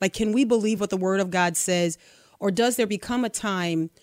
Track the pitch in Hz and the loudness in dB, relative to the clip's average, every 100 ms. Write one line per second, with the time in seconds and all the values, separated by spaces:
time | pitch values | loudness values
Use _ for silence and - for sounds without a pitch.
0 | 196 - 214 233 247 233 214 214 202 190 | -2 0 0 2 2 2 2 0 -2 -2
1 | 185 196 185 180 175 165 - 180 175 165 | 0 0 0 0 0 0 0 2 0 -2
2 | - - _ - 202 180 240 240 220 208 | -14 -20 _ -4 -2 2 2 2 0 -2
3 | - 247 233 - 214 190 175 160 160 _ | -4 -4 -4 -4 -4 -2 0 -2 -4 _